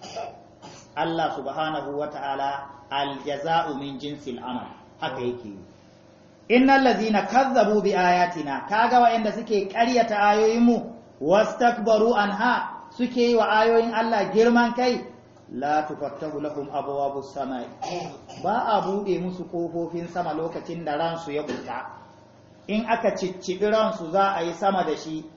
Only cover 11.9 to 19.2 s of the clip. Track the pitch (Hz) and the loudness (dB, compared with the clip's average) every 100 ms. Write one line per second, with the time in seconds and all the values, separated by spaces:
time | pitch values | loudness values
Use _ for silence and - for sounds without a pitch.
11.9 | 214 226 208 202 196 247 233 - - - | 4 4 2 0 0 0 0 -4 -10 -14
12.9 | - 247 247 240 226 202 214 226 233 233 | -6 -4 2 4 4 4 4 4 4 2
13.9 | 220 233 220 180 208 240 240 233 240 247 | 0 0 0 2 4 6 6 4 2 0
14.9 | 220 - - - - - 123 143 151 156 | 0 -4 -18 -20 -20 -14 -6 0 0 -2
15.9 | 143 139 - 156 143 147 143 139 143 139 | -6 -8 -8 -8 -6 -6 -6 -6 -6 -4
16.9 | 139 139 139 131 143 131 127 117 - - | -2 -2 -4 -10 -8 -6 -8 -10 -10 -8
17.9 | 175 139 - - - 180 233 233 202 175 | -8 -10 -14 -18 -8 -2 -2 0 0 0
18.9 | 196 196 170 | -4 -2 -2